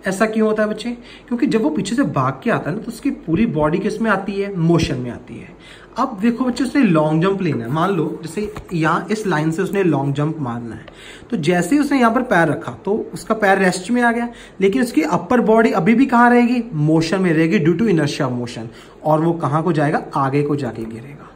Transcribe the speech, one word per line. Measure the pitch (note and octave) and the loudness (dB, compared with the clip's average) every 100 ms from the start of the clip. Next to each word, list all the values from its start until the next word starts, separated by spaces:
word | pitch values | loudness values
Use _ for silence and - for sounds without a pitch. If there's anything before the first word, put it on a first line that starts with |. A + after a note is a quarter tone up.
| G3 | -4
ऐसा | F#3+ A3 | 0 0
क्यों | A3 A3 | 2 0
होता | G#3+ | 2
है | G#3+ | -2
बच्चे? | G#3+ A#3+ A#3+ - - - | -4 -8 -10 -14 -20 -8
क्योंकि | A#3+ D4+ | -2 0
जब | A3 | 2
वो | D4 | 0
पीछे | D#4 - | -2 -4
से | A#3 | -2
भाग | G#3 C#3 C3 C#3+ | 0 0 -2 -2
के | A#3 | -2
आता | E3 - | -2 -2
है | G3 | -8
ना, | |
तो | - | -10
उसकी | - C#4+ | -8 -8
पूरी | - - E3+ A3 | -8 -2 0 0
body | D3 D3+ F3+ | 2 0 0
किस | G3+ - | -2 -2
में | A3 | 0
आती | F#3+ G3+ | 0 -2
है? | G3 G3 F#3 | -4 -4 0
motion | E3 E3 - C3 | 2 2 2 -4
में | B2 | -6
आती | A2 - | -10 -14
है। | A#2 - - - - - - | -18 -18 -20 -20 -20 -14 -4
अब | C4+ G#3 | -4 0
देखो | A#3 A#3 | -2 0
बच्चे, | B3+ A#3 | -2 -2
उसने | B3+ C#4+ | -2 2
long | A3+ D#3+ D3+ D#3 | 4 4 2 2
jump | F#3+ G3 | 0 0
लेना | F3 B2 | -2 -4
है, | A#2 | -4
मान | D3+ F3+ | -2 0
लो | F#3+ D3 - | 0 -2 -6
जैसे | D#3+ G#3 G#3 - - | -10 -8 -8 -10 -8
यहाँ | F3 D#3 F3+ F#3+ | -2 0 0 -2
इस | G#3+ G3 | -4 -2
line | D3+ D#3+ | 0 0
से | E3+ | -2
उसने | G3 F#3+ | -2 0
long | F3+ C#3+ C#3+ | 2 2 0
jump | C3+ D3+ D#3 | -2 -2 -4
मारना | B2+ A#2+ A#2 | -6 -8 -10
है, | A2 - - - - - | -14 -16 -20 -20 -20 -8
तो | G#3 | -4
जैसे | D3 F3 F3 D4 | 0 0 2 0
ही | |
उसने | C#4 C#4 | 2 2
यहाँ | A#3 | 2
पर | A3+ | 2
पैर | A#3+ F#3 D#3+ | 0 2 2
रखा | C3+ - | 0 -6
तो | - - A3 - | -8 -4 -4 -4
उसका | E3+ - | -12 -4
पैर | A3 G3+ F#3+ | 0 4 4
rest | F#3+ F3+ - | 2 0 -2
में | B3 | 0
आ | A#3+ | 2
गया, | A#3 A#3+ - - - | 0 -4 -10 -20 0
लेकिन | F#3+ A3+ | 0 2
उसकी | A#3+ D4+ | 0 0
upper | D#4+ F3 - B3 | 0 -2 0 2
body | G3 A3 A3 | 4 4 4
अभी | G3 E3+ | 2 2
भी | A#3 C4+ | 4 4
कहाँ | A#3+ A#3+ | 6 6
रहेगी? | A#3+ A#3 B3 A3 | 6 4 2 -2
मोशन | D3+ D3+ D#3+ D#3+ G3 | 0 2 2 2 0
में | F#3 | 2
रहेगी, | D#3 D#3+ G3 | 2 2 2
due | D#3 E3+ | 2 2
to | A3+ | 2
inertia | E3+ D3 - C#3 | 2 0 -2 -4
of | B2 | -4
motion। | A#2+ A#2 A2+ - - - | -6 -10 -14 -16 -20 -8
और | D#3 D#3 | 0 2
वो | E3 | 2
कहाँ | E3+ C#3+ D3+ | 0 0 0
को | D#3+ | 0
जाएगा? | D#3 D3 D#3+ - D3+ | 0 0 -2 -4 -4
आगे | C#3 C#3+ | 0 0
को | D3 C#3 | 0 -2
जाके | B2 A2+ | -4 -8
गिरेगा। | A2 A2+ C3+ - - | -10 -12 -16 -20 -20